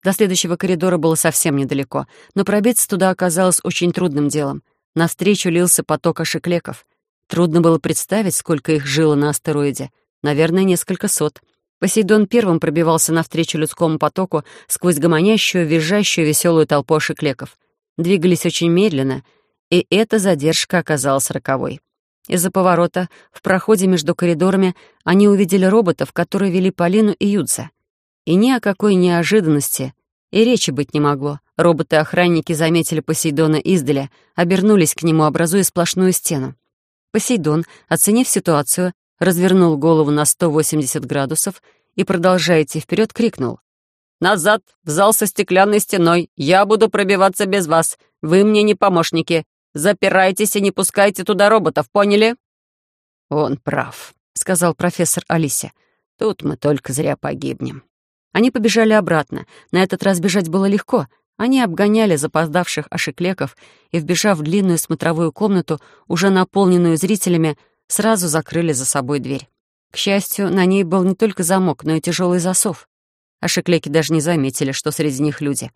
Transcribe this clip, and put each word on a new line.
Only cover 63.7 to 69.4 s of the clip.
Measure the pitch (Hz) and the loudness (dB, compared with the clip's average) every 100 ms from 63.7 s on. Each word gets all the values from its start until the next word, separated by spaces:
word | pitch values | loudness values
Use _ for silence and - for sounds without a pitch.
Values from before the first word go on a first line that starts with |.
| _ _ | _ _
и, | 170 | -6
вбежав | 151 175 214 180 | -2 0 0 0
в | |
длинную | 151 190 190 170 | 0 0 2 0
смотровую | - 165 165 165 165 | -2 -4 -2 -2 -2
комнату, | - 208 196 - 156 _ _ _ | -2 0 0 -2 -6 _ _ _
уже | 165 196 | 0 2
наполненную | 190 185 196 196 180 175 160 | 2 0 2 2 4 2 2
зрителями, | 175 202 - 170 160 147 _ _ _ | 0 -2 0 0 0 -4 _ _ _
сразу | - 214 220 175 | -4 0 0 0
закрыли | 156 - 160 170 | -4 -2 -2 -2
за | 135 131 | -2 -2
собой | 143 127 143 | -4 -2 -4
дверь. | 123 135 | -4 -10